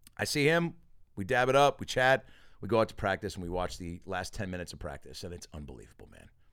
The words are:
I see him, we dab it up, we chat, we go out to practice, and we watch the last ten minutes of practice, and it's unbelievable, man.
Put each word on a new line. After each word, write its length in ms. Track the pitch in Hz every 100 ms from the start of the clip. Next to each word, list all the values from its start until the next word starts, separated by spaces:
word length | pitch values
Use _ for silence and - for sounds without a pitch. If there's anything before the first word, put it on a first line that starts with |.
| - -
I 80 |
see 200 | 104 151
him, 300 | 143 170 170 - - - - -
we 80 |
dab 240 | 95 123 127
it 80 | 135
up, 240 | 143 -
we 60 | 98
chat, 400 | 127 127 135 - - - -
we 80 | 101
go 120 | 113
out 80 | 110
to 60 |
practice, 400 | - 101 95 98
and 80 | -
we 60 | 87
watch 300 | 90 87 -
the 220 | 85 87 95
last 280 | 92 -
ten 160 | - 95
minutes 220 | 90 85
of 80 | -
practice, 420 | 80 71 67 67
and 100 | 85
it's 160 | 87 -
unbelievable, 540 | 78 67 62 53 - 50
man. 180 | - - _ _